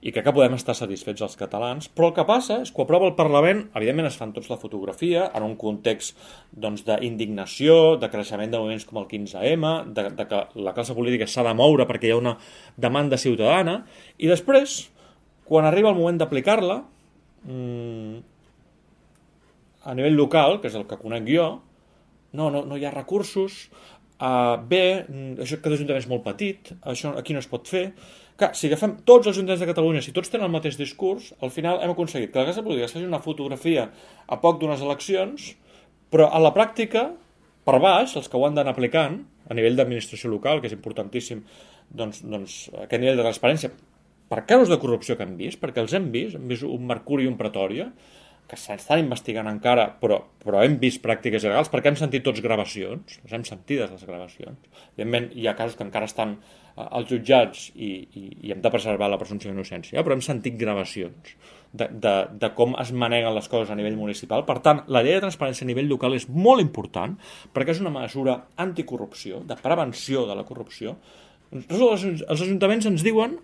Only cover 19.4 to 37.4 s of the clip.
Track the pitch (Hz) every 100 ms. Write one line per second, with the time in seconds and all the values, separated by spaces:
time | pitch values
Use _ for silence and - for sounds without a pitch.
19.4 | _ _ _ _ - 127 139 151 143 160
20.4 | 143 202 135 107 101 107 113 117 110 156
21.4 | 165 160 _ _ _ _ _ _ _ 143
22.4 | 156 143 139 143 143 139 135 196 202 196
23.4 | 190 - - - - - _ _ 131 127
24.4 | 123 117 117 180 185 190 - 135 135 127
25.4 | 127 151 156 151 143 135 120 123 110 98
26.4 | 208 196 - - - 123 147 135 127 147
27.4 | 127 123 - 185 190 - - - - _
28.4 | 196 - 156 151 214 208 - 247 208 190
29.4 | 185 185 175 175 160 156 127 127 185 226
30.4 | 196 165 156 123 139 - 190 208 - -
31.4 | 127 147 165 180 175 175 170 139 107 131
32.4 | 135 185 220 139 120 165 180 160 156 139
33.4 | 139 131 165 160 110 - - - - -
34.4 | 170 160 156 143 143 143 - 190 190 285
35.4 | - - _ - _ _ _ 160 151 156
36.4 | 160 165 220 - 220 220 269 349 _ _